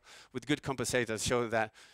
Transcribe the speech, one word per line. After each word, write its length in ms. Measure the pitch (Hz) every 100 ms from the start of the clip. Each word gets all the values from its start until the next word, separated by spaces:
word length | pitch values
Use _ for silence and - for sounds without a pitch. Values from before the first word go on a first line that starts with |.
| - - -
with 120 | 127 120
good 160 | 147
compensators, 640 | - 131 120 127 113 110 -
show 220 | 123 117
that 240 | 110 107 - -